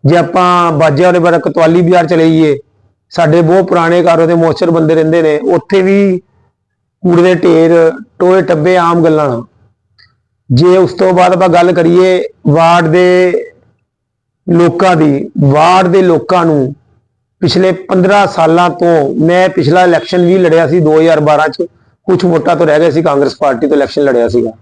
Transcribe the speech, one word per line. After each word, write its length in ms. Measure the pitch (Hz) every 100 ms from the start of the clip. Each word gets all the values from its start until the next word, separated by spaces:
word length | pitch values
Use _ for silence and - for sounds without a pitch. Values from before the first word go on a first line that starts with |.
ਜੇ 120 | 143 175
ਆਪਾਂ 560 | 330 185 180 180 170
ਬਾਜੇ 320 | 151 156 139
ਵਾਲੇ 140 | 180 175
ਬਾਰੇ 200 | 170 170
ਕੋਤਵਾਲੀ 420 | - - 160 170
ਬਾਜ਼ਾਰ 240 | 175 180 170
ਚਲੇ 180 | 170
ਜਾਈਏ, 340 | 160 160 156 135 - _ _ _ _
ਸਾਡੇ 280 | - 160 165
ਬਹੁਤ 260 | 160 185 185
ਪੁਰਾਣੇ 340 | 175 165 175
ਘਰ 180 | 175 165
ਉਹਦੇ 140 | 165
ਮੋਸਚਰ 360 | 170 165 147 175
ਬੰਦੇ 240 | 165 160
ਰਹਿੰਦੇ 280 | 160 160 165
ਨੇ, 160 | 160 151 -
ਉੱਥੇ 280 | 175 - 196
ਵੀ 360 | 190 196 202 180 _ _ _ _ _ _ _ _
ਕੂੜੇ 200 | 185 170
ਦੇ 120 | 180
ਢੇਰ, 580 | 180 180 165 165 165 160 - - _
ਟੋਏ 240 | 180 185
ਟੱਬੇ 340 | 185 165 156 185
ਆਮ 260 | 170 170
ਗੱਲਾਂ। 380 | 165 156 147 117 120 _ _ _ _ _ _ _ _ _ _
ਜੇ 260 | 127 175 185
ਉਸ 160 | 175
ਤੋਂ 180 | - 190
ਬਾਅਦ 200 | 185 180
ਆਪਾਂ 160 | 185 185
ਗੱਲ 240 | 170 175
ਕਰੀਏ 500 | 175 170 175 185 180 - _ -
ਵਾਰਡ 380 | 147 165 170 165
ਦੇ 460 | 175 180 180 180 170 - _ _ _ _ _ _ _ _ _ -
ਲੋਕਾਂ 480 | 170 170 170 190 175
ਦੀ, 340 | 156 139 - -
ਵਾਰਡ 460 | 143 143 165 185 185
ਦੇ 140 | 190
ਲੋਕਾਂ 420 | 185 160 - 185 165
ਨੂੰ 280 | 151 135 143 _ _ _ _ _ _
ਪਿਛਲੇ 300 | 180 185 214 233
ਪੰਦਰਾਂ 420 | - 190 185 202 196
ਸਾਲਾਂ 400 | - 160 170 175
ਤੋਂ, 420 | 147 175 165 139 -
ਮੈਂ 320 | 160 180 185
ਪਿਛਲਾ 340 | 185 143 175
ਇਲੈਕਸ਼ਨ 420 | 180 165 - 180 175
ਵੀ 120 | 190
ਲੜਿਆ 280 | 175 160 160
ਸੀ 120 | 175
ਦੋ 180 | 156 156
ਹਜ਼ਾਰ 220 | 165 156
ਬਾਰਾਂ 280 | 147 151 156
ਚ, 180 | - 170 _ _ _ -
ਕੁਛ 180 | 185
ਵੋਟਾਂ 320 | 165 165 180 165
ਤੋਂ 100 | 165
ਰਹਿ 140 | 151
ਗਏ 100 | 170
ਸੀ, 120 | 147
ਕਾਂਗਰਸ 340 | 160 143 139 -
ਪਾਰਟੀ 280 | 147 120 143
ਤੋਂ 100 | 147
ਇਲੈਕਸ਼ਨ 260 | 135 -
ਲੜਿਆ 260 | 143 123 117
ਸੀਗਾ। 220 | 120 113 107